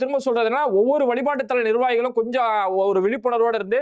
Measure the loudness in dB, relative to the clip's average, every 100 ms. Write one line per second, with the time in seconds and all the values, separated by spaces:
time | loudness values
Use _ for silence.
0 | -2 -2 -2 0 0 0 0 2 2 2
1 | 2 0 -2 -2 -2 -2 0 0 0 0
2 | 0 -2 -2 0 0 0 0 0 2 2
3 | 0 -2 -2 0 0 0 -2 -2